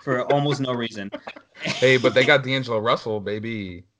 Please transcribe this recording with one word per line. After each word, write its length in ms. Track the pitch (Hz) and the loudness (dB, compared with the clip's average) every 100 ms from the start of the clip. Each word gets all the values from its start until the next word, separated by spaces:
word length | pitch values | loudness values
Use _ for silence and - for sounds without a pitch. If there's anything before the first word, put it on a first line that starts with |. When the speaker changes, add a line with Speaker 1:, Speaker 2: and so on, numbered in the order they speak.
Speaker 1:
for 280 | - 127 - | -4 -2 0
almost 300 | 143 143 135 | 0 0 -2
no 100 | 131 | -2
reason. 400 | 123 117 113 98 - - - - - | -4 -6 -8 -10 -12 -14 -18 -20 -10
Speaker 2:
Hey, 360 | 156 - 127 131 | -8 2 4 6
but 160 | 127 | 4
they 100 | 127 | 4
got 200 | 127 143 | 6 4
D'Angelo 360 | 131 135 120 110 | 2 -4 -2 -2
Russell, 400 | 113 135 117 107 | 0 -2 -2 -6
baby. 640 | 98 107 113 110 95 87 - | -4 -6 -6 -8 -10 -12 -18